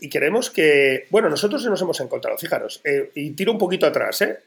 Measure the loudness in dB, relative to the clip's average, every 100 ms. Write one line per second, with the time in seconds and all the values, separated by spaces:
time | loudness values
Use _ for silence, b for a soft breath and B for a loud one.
0 | -6 0 0 0 -2 2 4 6 4 2
1 | 0 2 2 0 -2 -2 -2 -2 -2 -4
2 | -6 -6 -6 -6 -4 -4 -6 -6 -2 -2
3 | -2 -6 -8 -2 -2 0 0 2 2 2
4 | -2 0 -2 -2